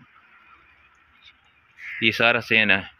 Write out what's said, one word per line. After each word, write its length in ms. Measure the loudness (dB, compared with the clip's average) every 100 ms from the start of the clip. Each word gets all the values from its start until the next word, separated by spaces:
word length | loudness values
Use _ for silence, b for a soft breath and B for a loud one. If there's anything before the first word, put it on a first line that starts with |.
| _ _ _ _ _ _ _ _ _ _ _ _ -20 _ _ _ _ -20 -16 -4
ये 100 | -2
सारा 280 | 2 0 0
सहन 300 | 0 2 2
है। 200 | 0 -2